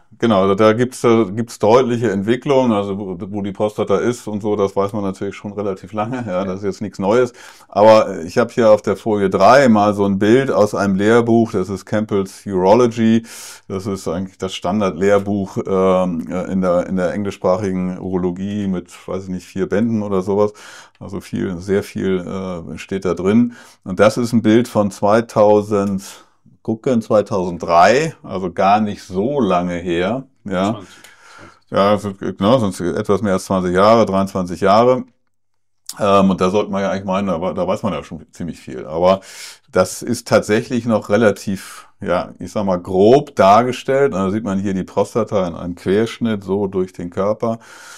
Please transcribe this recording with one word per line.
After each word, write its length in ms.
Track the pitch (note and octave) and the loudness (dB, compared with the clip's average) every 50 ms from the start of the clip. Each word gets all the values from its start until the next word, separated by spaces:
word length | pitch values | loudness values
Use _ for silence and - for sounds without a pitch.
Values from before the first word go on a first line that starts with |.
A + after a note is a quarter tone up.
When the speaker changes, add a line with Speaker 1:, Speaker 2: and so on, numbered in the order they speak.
| _ _ - _ | _ _ -8 _
Speaker 1:
genau, 280 | - A#2 G#2+ F#2+ F#2+ | 0 2 2 4 4
da, 80 | G2 G2 | 2 2
da 180 | G2 A2 A2 G#2+ | 4 4 4 4
gibt's, 300 | A#2 B2 B2 - - - | 4 0 -4 -4 -2 2
äh, 220 | B2 A2+ A2+ A2 F#2 G2 | 2 4 4 2 0 -2
gibt's 260 | A2+ A#2 - - - | -8 -8 -8 -6 -2
deutliche 540 | - G#2 A2+ B2+ B2+ A#2 B2 A#2 A#2+ A2 F#2+ | 2 4 4 4 4 2 -2 -2 -2 -2 -2
Entwicklungen. 580 | G2+ F#2+ G#2+ B2 B2 - D3+ C#3 C3 C3 A#2+ | -2 0 0 -2 -2 0 0 2 2 4 2
Also 260 | A2 G2+ G2 G2+ G2 | 0 0 -2 -4 -6
wo, 220 | G2 G#2+ F#2 F#2 F2 | -8 -8 -10 -10 -10
wo 220 | G#2+ F#2+ G2+ G#2 G2 | -10 -10 -8 -8 -8
die 80 | G2+ | -8
Prostata 460 | F#2+ - A2 G#2+ - - G#2 G2 G2+ F2+ | -6 -4 -4 -4 -2 -4 -2 0 0 0
ist 300 | D#2+ A2+ B2 - - - | 0 -2 -4 -4 -8 -10
und 120 | G#2+ G#2 | -10 -6
so, 140 | G2 G#2+ G#2 | -4 -2 0
das 220 | G2+ G2 G2 - | 0 0 0 0
weiß 160 | G2 G2 G2+ G#2 | -2 -2 -2 -4
man 100 | G#2+ G2+ | -4 -6
natürlich 320 | G2 F#2+ - G2+ G2 F#2+ | -6 -6 -6 -8 -10 -10
schon 180 | - - G#2+ G2+ | -10 -14 -6 -4
relativ 400 | G#2 G2+ G2+ F#2+ - - F#2 G#2+ | -4 -2 -2 -6 -6 -10 -10 -6
lange. 320 | G#2+ G#2 A2 C3 B2+ A#2+ | -6 -6 -4 -6 -8 -6
Ja, 80 | G#2+ F2+ | -4 -4
Speaker 2:
Ja. 120 | F2+ G2 | -4 -4
Speaker 1:
das 160 | G2 F#2 G2 | -4 -6 -6
ist 40 | G#2 | -6
jetzt 160 | G2 F#2 - | -6 -6 -6
nichts 200 | A2 G2 - - | -10 -10 -8 -4
Neues. 320 | G2 F#2+ A2 B2 B2+ A#2+ - - - - - - - | -2 2 2 2 2 0 -4 -14 -20 -20 -20 -20 -20
Aber 540 | _ - G2 G#2+ A2 A2 A2 G#2 F#2 F#2+ E2+ D#2+ | _ 2 6 8 8 8 8 6 2 -4 -8 -10
ich 160 | F2 - B2 | -4 -2 -2
habe 140 | A#2 A2+ - | -2 0 0
hier 180 | - A#2 A2 | 2 6 6
auf 100 | G#2+ G#2 | 6 6
der 160 | - A2 G2 | 4 -2 -4
Folie 320 | - - A2+ G#2+ G#2 G2 F#2+ | -2 -2 -4 -2 0 0 0
drei 400 | F#2+ F#2+ F#2+ G#2 B2 C#3+ C#3 B2 | 2 6 6 8 8 8 8 6
mal 260 | A2 G#2+ G2+ G#2 G2+ | 6 4 4 2 2
so 120 | G2+ G2+ | 2 0
ein 140 | G2 G2 F#2+ | 0 2 2
Bild 320 | G2+ G#2 A#2 C3 C3+ C3+ - | 4 4 4 4 4 2 2
aus 240 | F#2+ G#2 G#2 - | 2 2 2 2
einem 180 | F2+ G2 G2+ G2 | -2 0 0 0
Lehrbuch. 560 | F#2 G2+ G#2+ A#2 A#2+ A2+ A#2 A2+ A#2 A2+ A2+ | 0 2 4 4 4 4 4 2 2 2 2
Das 180 | - G2 F#2 G2 | 0 -4 -4 -4
ist 160 | G2+ F2+ - | -6 -10 -6
Campbell's 600 | - - G#2+ A2 G#2+ A2 G2 G2 F#2+ - - - | -4 -4 -4 -2 -2 -2 -4 -4 -4 -10 -14 -12
Urology. 800 | G2 G2 F#2 F#2 F#2+ G#2+ A#2+ B2 A#2+ A2 A#2 A2+ A2+ A2+ A#2 A2+ - - - - - - - _ | -6 -2 0 4 4 6 6 4 2 2 0 2 2 2 2 0 -4 -14 -18 -18 -18 -20 -20 _
Das 180 | _ G2 F#2+ F#2+ | _ -10 -8 -6
ist 200 | A2 G2 F#2+ - | -6 -8 -6 -6
eigentlich 320 | F#2+ D#2+ F2 G2 F#2+ - _ | -6 -6 -6 -6 -8 -8 _
das 160 | F#2+ F2+ - | -8 -8 -8
Standardlehrbuch, 1040 | - - F2+ F#2+ G#2+ G2+ F#2+ F2 D2+ F#2+ G2 G2+ G2+ G2 G2+ G2+ G2+ F#2+ F#2 - A#2 - | -6 -6 -4 -2 0 -2 -2 -2 -2 0 2 2 2 0 -2 -4 -4 -4 -6 -6 -8 -6
ähm, 640 | - G2 F#2+ F#2+ F#2+ F#2 F#2 F#2 F2+ F2 D#2+ E2 D#2 | -2 0 0 2 2 2 2 0 -2 -4 -6 -8 -6
äh, 220 | D#2+ F#2 F2+ - F#2 | -8 -8 -6 -4 -4
in 80 | F#2+ | -2
der, 260 | F#2+ F2+ F2 F2 F2 | 0 0 0 0 -2
in 80 | - F#2 | -2 -4
der 180 | F#2 F2+ E2+ C#2+ | -2 -2 -2 -4
englischsprachigen 840 | G2+ G2+ G2+ F#2+ - - F#2+ F#2 F#2+ G#2+ G2 F#2 F#2 F#2 F#2 F#2 F#2 | -4 -6 -6 -8 -4 0 0 0 0 -2 -4 -4 -4 -4 -6 -8 -8
Urologie 720 | F#2 F#2 F#2 F#2 F2+ F#2 F2+ F#2 F#2+ G2+ G2+ G#2 G2+ G2 | -8 -6 -4 -2 -2 -2 -4 -6 -8 -8 -6 -6 -4 -4
mit, 240 | F#2 F2+ E2+ - - - - - | -4 -6 -8 -12 -20 -20 -12 -10
weiß 160 | F2+ F#2+ G2 | -10 -10 -8
ich 60 | F#2+ | -8
nicht, 160 | F2+ F#2 - | -10 -10 -12
vier 220 | - - F#2+ F#2 E2+ | -10 -6 -6 -4 -2
Bänden 340 | F#2 G2 A2+ A#2 A2+ G#2+ G#2 | 0 -2 0 0 -2 -2 -2
oder 200 | G#2 G2+ F#2+ F#2 | -2 -2 -2 0
sowas. 300 | G2+ G2 G2+ G#2 G#2 - - - - - - - - _ _ | 0 2 2 2 0 0 -8 -20 -20 -20 -20 -20 -20 _ _
Also 200 | G2 F#2 G2 F#2+ | -16 -12 -12 -12
viel, 380 | - - - G2+ G2 G2 F2+ E2+ | -12 -8 -6 -6 -4 -6 -6 -8
sehr 260 | F#2 G2 F#2+ G2+ G2+ | -4 -2 -2 -2 -2
viel, 340 | - - G#2 G2 F#2+ F#2+ F#2 | -4 -8 -6 -4 -2 -2 -2
äh, 580 | F2 F2+ F#2 F#2+ F#2+ F#2 F2+ E2+ E2 - D#2 | -4 -6 -10 -8 -8 -8 -8 -10 -10 -12 -14
steht 280 | F#2+ - - G2 G2 F#2+ | -14 -10 -8 -8 -4 -2
da 100 | - - | -4 -4
drin. 380 | - F3 F#3+ G#3+ A#3 A#3+ A#3+ - - - - _ _ _ | -2 -2 2 2 2 2 2 -2 -12 -20 -20 _ _ _
Und 160 | - F#2 F#2 | -10 2 4
das 160 | G2 A2 - | 4 4 4
ist 160 | B2+ B2 A#2 A#2+ | 0 -4 0 0
ein 100 | A2+ G2+ | 0 2
Bild 240 | G#2+ G#2+ A#2+ A#2+ | 4 4 4 2
von 240 | - - A2 G#2 G2+ | 0 -2 -2 -2 -2
zweitausend, 1300 | - - - G2+ G#2+ A#2 A2+ - - A2+ G#2+ G#2 G#2 G#2 G2+ G#2 A2 G2+ G2+ G2+ G2 F#2+ F#2+ - - - - _ _ _ _ _ _ _ _ | -4 -2 0 2 2 2 0 0 2 2 4 6 6 4 2 0 -2 -2 -2 -2 -4 -6 -8 -12 -20 -20 -20 _ _ _ _ _ _ _ _
gucken, 400 | - A#2 A2 - C#3+ B2+ A2+ A2 | -6 -6 -4 -2 -2 -2 -2 0
zweitausenddrei, 1120 | - A#2+ G#2+ G2 - A#2 G2 F2+ F#2 F2 D#2+ - E2+ E2+ E2+ F2+ G2+ A#2 C#3 D#3+ E3 - - - | 2 0 0 2 0 -2 -4 -4 -4 -6 -8 -4 2 4 6 6 6 4 2 0 -2 -6 -12 -16
also 280 | - - F#2 F#2+ F2 - | -10 -10 -8 -8 -6 -4
gar 280 | - F#2+ F#2+ G2+ G#2+ | -2 2 2 2 2
nicht 240 | A2 G#2 G2 - - | 0 -2 -6 -10 -14
so 340 | - F#2 F#2 G#2 B2+ D3 C#3+ | -10 -6 -4 -4 -2 -2 -2
lange 380 | A#2+ F#2 F#2 F2 F2+ F2+ F2 | 0 0 0 -2 -2 -4 -6
her. 500 | E2+ F2 F#2 E2+ E2+ F2+ F#2+ A#3 C4+ C4 - _ _ _ | -6 -4 -4 -2 -2 -2 -2 -4 -6 -8 -12 _ _ _
Ja. 300 | G2+ F#2+ F2+ F#2+ G2+ A2 | -6 -4 -2 -2 -2 -4
Speaker 2:
Zwanzig, 160 | G#2 F#2 - | -6 -10 -18
zwanzig. 800 | - - - - - _ _ - - - - - _ _ _ _ | -20 -20 -20 -20 -20 _ _ -20 -20 -20 -20 -20 _ _ _ _
Speaker 1:
Ja, 200 | - G2+ G2 G2+ | -2 0 2 2
also, 240 | G#2 G2 G2 G2+ F#2+ | 0 0 -2 -8 -10
genau, 440 | - - F#2+ F#2 - G2 G2+ B2+ C3+ | -8 -8 -10 -6 -2 2 2 2 2
sonst 220 | A2 G2 F2+ - | 2 -2 -4 -4
etwas 420 | F2+ F2 D2+ E2 G#2 - G2+ F#2 A#2 | -4 -4 -4 -4 -2 0 -2 0 0
mehr 120 | G#2 F#2 | -2 -2
als 100 | F#2+ - | -2 -2
zwanzig 300 | - G2 F#2 F2+ F2+ F2+ | -2 -2 -2 -2 0 2
Jahre, 300 | F#2 - - A#2 A#2 G#2+ | 4 4 6 6 4 4
dreiundzwanzig 540 | F#2+ F#2+ F#2+ G2 F#2+ - G2 F2+ F2 F2+ D#2 | 2 0 -2 -2 -2 -4 -6 -6 -6 -6 -2
Jahre. 440 | G2+ F#2+ G2 A2 A#2+ - B3+ B3+ B3+ - _ _ _ _ _ _ _ _ _ _ _ _ _ _ _ - - - | 2 2 4 4 4 4 2 0 -2 -10 _ _ _ _ _ _ _ _ _ _ _ _ _ _ _ -20 -8 -4
Ähm, 300 | G#2+ G2+ G2 G2+ F#2+ F#2+ | 0 4 4 6 6 4
und 100 | F#2 E2 | 2 2
da 100 | F#2 F#2 | 0 0
sollte 220 | F#2+ G#2 G#2 G2+ G2 | 2 0 -2 -2 -4
man 100 | G2 G2 | -4 -4
ja 80 | F#2+ | -4
eigentlich 140 | F2+ G2 G2+ | -4 -6 -4
meinen, 240 | G2+ F#2 G2 G2+ G2+ | -4 -4 -2 -2 -2
da, 240 | F2 D#2+ F2 F#2 D#2+ | -4 -4 -4 -6 -4
da 140 | F#2+ F2+ E2+ | -4 -4 -4
weiß 160 | A2 G#2+ - | -4 -4 -4
man 80 | G#2+ E2+ | -6 -6
ja 100 | C#2+ C#2+ | -6 -10
schon 240 | - F2+ D#2 D2+ _ _ | -12 -16 -18 -18 _ _
ziemlich 260 | - F2+ E2 - - | -12 -10 -10 -10 -14
viel. 260 | - - C2 B1+ - | -16 -14 -14 -14 -12
Aber 360 | C2+ D2+ E2 F2+ F#2 F#2+ F#2+ - - - - - - - _ _ _ | -8 -4 0 2 2 2 2 -2 -12 -20 -18 -18 -20 -20 _ _ _
das 320 | - F#2 F#2 - - - - | 0 0 0 0 -2 -10 -6
ist 240 | - A#2+ - - | -6 -6 -6 -2
tatsächlich 580 | - B2 G#2+ - - G#2 A2 A#2+ - B2+ A#2 A2 | 2 2 2 2 2 0 -2 0 -2 -4 -4 -2
noch 260 | B2 A2+ G#2 - - | 0 -2 -2 0 0
relativ, 760 | G#2 A2 A#2+ G#2 - - - - G2 F#2 - - - - - _ _ _ | 0 2 2 2 2 0 -4 -6 -6 -6 -8 -14 -18 -20 -20 _ _ _
ja, 300 | G2+ F#2 F2 F2+ - - - - | -4 -2 -2 -2 -2 -6 -12 -14
ich 100 | - F2 | -14 -8
sag 140 | - A2 G#2 | -6 -4 -2
mal, 160 | G2 F#2 F2+ | -2 -2 -2
grob 560 | - - F#2 F#2 G2+ A2 B2 D3 D3 - - | -4 -2 2 4 6 6 6 6 4 0 0
dargestellt. 800 | - G2 F#2+ G2+ A2+ B2 B2+ B2 - - - C3+ C3+ C#3 C#3 - | 2 6 6 6 6 4 2 -4 -6 -4 -2 0 2 2 0 0
Und 40 | F2+ | -2
da 120 | G2 F#2+ | -2 -2
sieht 140 | G2 A2 A2+ | -2 -4 -4
man 140 | G#2 F#2+ G2 | -4 -4 -4
hier 160 | F#2+ G#2 F#2+ | -4 -4 -4
die 100 | F#2+ F#2 | -4 -6
Prostata 640 | F2+ - - G2+ - - B2 A2 - A2+ G2+ F#2 | -4 -2 -2 -2 -2 -2 -4 -4 -2 -2 -2 -2
in 80 | F2 E2 | -2 -6
einem 220 | E2 E2+ F2+ F2 | -8 -10 -10 -12
Querschnitt, 640 | - - F#2 F#2+ G#2 A2+ A2 - - A#2+ A2+ A2 G2+ F#2+ | -8 -4 0 0 0 0 -2 -4 -6 -4 -4 -4 -4 -4
so 240 | F#2 F#2+ G2+ G#2 | -4 -4 -4 -4
durch 260 | F#2+ F#2+ F#2+ F#2 F#2 - | -4 -4 -4 -6 -6 -8
den 180 | - F#2 F2+ | -12 -12 -10
Körper. 500 | - - F#2+ G2+ A2 - - A#2 A2+ A#2 - - - - - - - | -6 -4 -2 -2 -2 -2 -2 -4 -4 -6 -10 -20 -20 -20 -20 -20 -20